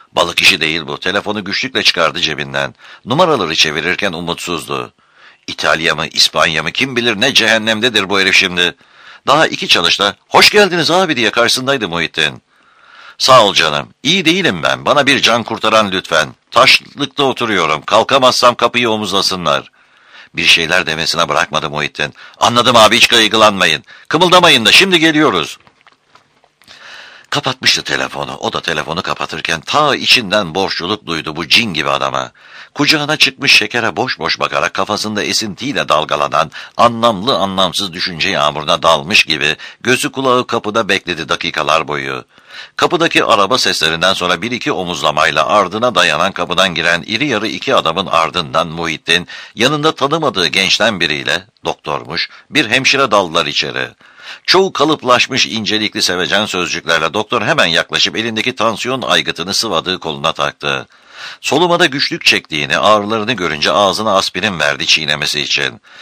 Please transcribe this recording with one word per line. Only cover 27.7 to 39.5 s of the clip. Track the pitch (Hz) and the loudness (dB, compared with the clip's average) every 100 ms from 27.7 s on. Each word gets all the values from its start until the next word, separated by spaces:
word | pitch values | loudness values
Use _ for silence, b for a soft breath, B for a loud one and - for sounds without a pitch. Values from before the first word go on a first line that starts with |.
| - | -2
telefonu. | - 69 65 69 69 67 | -2 -4 -4 -6 -8 -6
O | 110 | -4
da | 78 | -4
telefonu | 78 78 71 82 | -4 -4 -4 -4
kapatırken | 87 73 76 82 - 82 | -4 -4 -6 -6 -4 -4
ta | - 139 151 117 | -2 0 2 0
içinden | 98 - 104 107 92 80 | 2 0 2 -2 0 -2
borçluluk | 92 - 85 104 - | -2 -4 -4 -6 -4
duydu | 82 78 78 | -6 -6 -8
bu | 82 | -2
cin | - 117 | 0 0
gibi | 78 71 | -2 -2
adama. | 69 67 65 64 _ B B B | 0 -2 -4 -6 _ B B B
Kucağına | - 143 151 143 151 | -4 0 0 0 0
çıkmış | 135 127 123 - | 0 -2 0 2
Şeker'e | 104 123 113 82 | 2 -2 -2 -2
boş | 123 - | -4 -4
boş | 80 - | -4 -2
bakarak | 73 71 82 | -2 0 -2
kafasında | - 95 104 107 107 | -2 -4 -4 -4 -4
esintiyle | 78 98 107 87 131 95 78 | -2 -4 -4 -8 -6 -4 0
dalgalanan | 76 76 73 71 69 80 B B - | 0 0 -2 -2 -2 -4 B B 0
anlamlı | 120 117 117 101 110 95 | 0 2 0 0 -2 -2
anlamsız | 98 95 92 - 98 | -2 0 -2 -2 -6
düşünce | 85 90 85 95 | -6 -6 -4 -2
yağmuruna | 85 73 73 76 85 | 0 0 -2 -2 0
dalmış | 85 80 73 104 | 2 2 2 0
gibi | - 76 73 | 0 0 -2